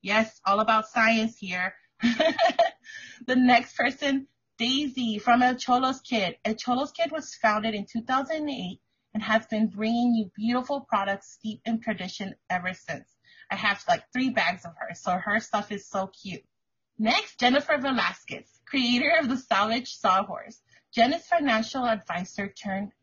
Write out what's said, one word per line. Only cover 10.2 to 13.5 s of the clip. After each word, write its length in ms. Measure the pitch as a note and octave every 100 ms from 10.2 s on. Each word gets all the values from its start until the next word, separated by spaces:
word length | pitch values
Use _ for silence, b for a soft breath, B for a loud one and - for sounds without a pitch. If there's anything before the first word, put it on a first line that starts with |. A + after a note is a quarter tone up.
| G3+ -
beautiful 460 | A3 B3 B3+ C#4+
products 500 | C#4 G#3+ G3 G3 -
steeped 340 | - A3 G#3 A3+
in 140 | A3+
tradition 540 | A3+ F#3+ F#3 - G3 - _
ever 240 | F3+ F3+
since. 340 | F#3 - D3 - _ B B B